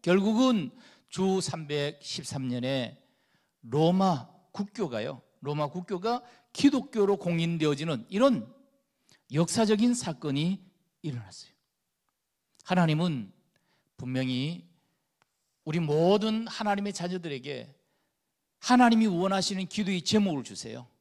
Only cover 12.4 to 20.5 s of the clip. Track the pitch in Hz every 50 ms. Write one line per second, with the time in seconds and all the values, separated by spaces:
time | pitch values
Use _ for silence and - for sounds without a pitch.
12.4 | _ _ _ _ _ - 180 180 175 160 151 156 170 180 156 127 107 92 - _
13.4 | _ _ _ _ _ _ _ _ _ _ _ - - 123 127 127 131 127 127 123
14.4 | 135 151 175 175 170 _ _ _ _ _ _ _ _ _ _ _ _ _ _ _
15.4 | _ _ _ _ _ - 156 175 170 147 147 151 165 175 202 214 202 220 220 220
16.4 | 226 233 - - 226 214 202 202 202 202 190 - 175 180 180 185 170 170 143 131
17.4 | 123 143 143 123 117 143 139 _ _ _ _ _ _ _ _ _ _ _ _ _
18.4 | _ _ _ _ - - 247 247 254 233 233 226 220 214 180 170 180 190 196 196
19.4 | 185 - 208 185 190 - - - 214 175 196 180 - - 214 214 208 190 160 139
20.4 | 120 -